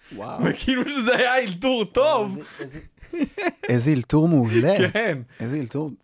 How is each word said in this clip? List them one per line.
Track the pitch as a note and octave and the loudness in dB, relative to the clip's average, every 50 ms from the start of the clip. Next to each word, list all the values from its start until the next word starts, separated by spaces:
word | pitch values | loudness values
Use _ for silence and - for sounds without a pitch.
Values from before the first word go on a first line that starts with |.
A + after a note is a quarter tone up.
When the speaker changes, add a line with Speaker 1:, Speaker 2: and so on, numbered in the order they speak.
| _ - - | _ -16 -14
Speaker 1:
וואו. | G2 G#2 - - - - | -12 -10 -10 -4 -2 0
Speaker 2:
וכאילו | - - - - B3 C4 B3+ A#3 - C#4+ | 0 0 0 0 0 0 0 -2 -2 -4
שזה | C4+ A3 A#3+ A#3+ | -2 0 2 2
היה | - B3+ B3 B3+ C4 | 2 2 2 2 0
אלתור | B3 G3 F3 F3 C4 C4 C4 A#3 G#3 | 0 -2 -4 -2 -2 0 0 0 -2
טוב. | - - B3 C#4 D#4 D4 A#3+ G#3 G3+ F#3+ - - - - - | 0 2 2 2 4 2 2 0 -2 -6 -10 -12 -14 -14 -14
Speaker 1:
איזה, | - C3 C3+ D#3 - - _ _ - - E4+ | -14 -14 -14 -16 -18 -20 _ _ -16 -10 -4
איזה, | F4 C#4+ - - G4+ G4+ F4 - _ - - | -4 -4 -4 -4 -4 -6 -6 -6 _ -2 0
איזה | B2+ A#2+ A#2 D3+ D#3 | 0 2 2 2 2
אלתור | B2+ A2+ - D3 D#3 D#3 E3+ | 0 0 2 2 4 4 6
מעולה. | E3 C#3 A#2+ A2 A2+ A#2 B2 E3 G3 G3+ F#3+ F3 - | 4 4 4 4 4 2 4 4 4 2 2 0 0
Speaker 2:
כן. | G#3+ A#3 G3+ D#3 C3 A#2+ - _ - | 0 -2 -2 -2 -4 -8 -12 _ -10
Speaker 1:
איזה | A2+ A#2 C#3 | -8 -6 -4
אלתור, | D3+ C3 A2 - C#3+ D#3 D3 - - | -6 -6 -6 -6 -6 -6 -6 -10 -10